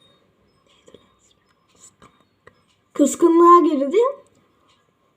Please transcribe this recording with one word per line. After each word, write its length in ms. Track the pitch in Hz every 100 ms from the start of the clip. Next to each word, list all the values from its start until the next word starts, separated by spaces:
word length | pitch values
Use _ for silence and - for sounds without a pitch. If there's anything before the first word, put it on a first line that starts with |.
| _ _ _ _ _ _ _ _ _ - _ _ _ _ _ _ _ _ - _ - _ _ _ _ _ _ _ _
kıskınlığa 680 | - 285 - 339 330 339 349
girdi. 380 | 320 285 277 370 508 571 _ _ _ _ _ _ _ _ _